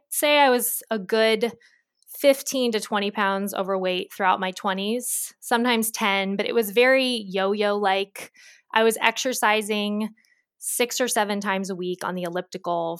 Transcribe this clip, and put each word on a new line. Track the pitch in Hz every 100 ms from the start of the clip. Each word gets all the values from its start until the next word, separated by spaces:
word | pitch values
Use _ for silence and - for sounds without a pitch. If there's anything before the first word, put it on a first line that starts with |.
| -
say | - 294 294
I | 277
was | 247 240 - -
a | 226
good | 185 220 220 220 233 - _ _ _ _ _ -
fifteen | 285 277 - 269 247
to | 214
twenty | 202 208 202
pounds | 208 196 196 202
overweight | - 190 190 185 180 -
throughout | - 190 196
my | 190
twenties, | 185 202 190 202 240 233 - - -
sometimes | - 240 240 233 220
ten, | - 214 196 190 196
but | 208
it |
was | 233 208
very | 196 247 262 262 240 202
yo-yo-like. | 185 190 208 208 208 202 196 196 - - _ - - _
I | 220
was | 226 220
exercising | 226 226 269 233 220 214 208 214 208 208 214 - _ _ _ _
six | - - 247 -
or | 247
seven | 240 202 202
times | 202 190 190
a | 185
week | 180 180
on | -
the | 180
elliptical | 175 175 180 185 180 170 165